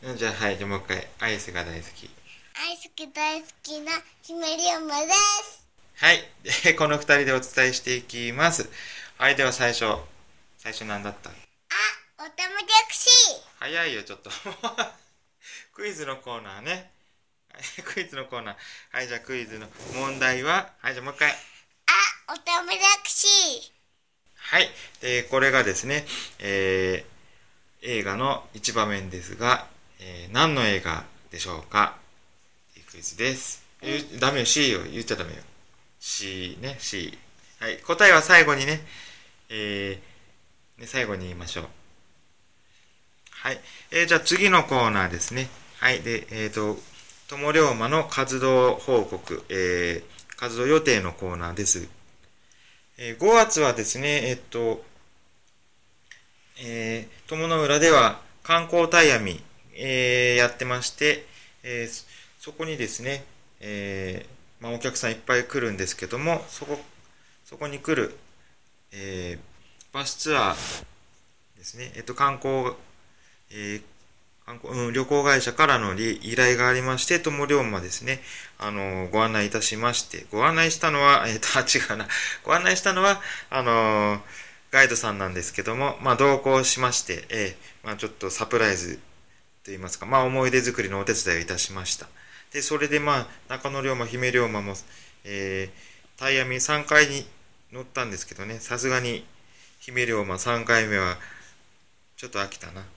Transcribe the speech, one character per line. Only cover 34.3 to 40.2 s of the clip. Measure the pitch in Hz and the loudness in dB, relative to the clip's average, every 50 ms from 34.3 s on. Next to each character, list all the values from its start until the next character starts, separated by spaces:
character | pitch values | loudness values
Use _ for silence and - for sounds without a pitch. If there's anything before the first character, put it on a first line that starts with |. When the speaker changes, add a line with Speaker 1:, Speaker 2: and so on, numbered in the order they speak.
Speaker 1:
メ | 143 135 | 2 2
よ、 | 117 | 2
C | - - 151 147 131 | 2 2 4 4 2
よ。 | 107 90 90 | 2 0 -4
言 | - - 110 | -8 -10 -10
っ | - | -4
ち | - | -4
ゃ | 113 | -4
ダ | 95 87 | -6 -6
メ | 82 78 | -10 -10
よ。 | 76 - - - - - _ _ _ _ _ _ _ | -16 -18 -20 -20 -20 -20 _ _ _ _ _ _ _
C | - - - - 101 98 95 95 90 90 - - | -10 -8 -6 -6 -6 -8 -8 -8 -10 -10 -10 -12
ね、 | 113 135 139 120 | -12 -12 -12 -10
C。 | - - - 95 85 - - - - - _ - - - - _ | -10 -8 -6 -6 -8 -10 -12 -16 -20 -20 _ -20 -20 -20 -16 _
は | 113 113 | -8 -8
い。 | - - | -8 -8
答 | - - 170 170 208 196 | -4 -4 4 8 10 10
え | |
は | 180 156 | 10 10
最 | 151 - 180 170 160 | 8 8 8 8 8
後 | 151 143 | 6 4
に | 135 135 | 0 0
ね、 | 143 156 156 156 - - - - - - - - - _ _ _ _ | -2 -2 -4 -6 -14 -18 -18 -18 -20 -20 -20 -20 -20 _ _ _ _
え | 113 110 107 104 101 101 98 98 98 95 - - - - | -8 -6 -6 -4 -4 -4 -6 -6 -8 -10 -14 -20 -20 -20